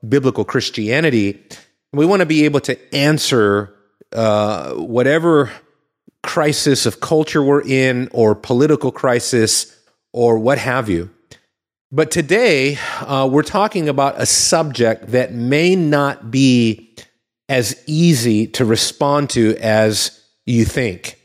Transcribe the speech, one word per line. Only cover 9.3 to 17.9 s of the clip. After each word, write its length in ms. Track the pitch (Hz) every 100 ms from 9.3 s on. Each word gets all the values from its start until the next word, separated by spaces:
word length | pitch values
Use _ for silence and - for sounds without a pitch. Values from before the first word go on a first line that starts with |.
| 123 110 - - _ _ _ _
or 260 | - 120 113
what 200 | 113 139
have 320 | 131 127 110
you. 180 | 87 87 _ _ - _ _ _ _ _
But 200 | 131 156
today, 680 | 170 147 196 240 147 135 123 - -
uh, 260 | - 139 135
we're 120 | 139
talking 440 | 151 208 208 196 151
about 320 | 135 139 -
a 60 | 117
subject 840 | - - 170 160 123 117 110 -
that 200 | 123 123
may 420 | 117 120 143 175
not 560 | 190 160 147 143 - 113
be 640 | 131 135 123 113 107 - - - _ _ _ _
as 340 | 131 107 -
easy 600 | -